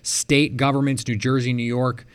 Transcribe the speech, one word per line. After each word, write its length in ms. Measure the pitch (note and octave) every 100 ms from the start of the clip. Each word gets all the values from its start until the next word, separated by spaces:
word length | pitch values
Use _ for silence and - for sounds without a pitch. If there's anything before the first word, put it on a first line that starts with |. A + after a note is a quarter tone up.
state 540 | - - - C#3+ D3 B2+
governments, 500 | C#3 C#3 C#3 C3 -
New 80 | A2+
Jersey, 360 | B2+ C3 B2
New 120 | B2
York, 420 | A#2 A#2+ B2+ B2 -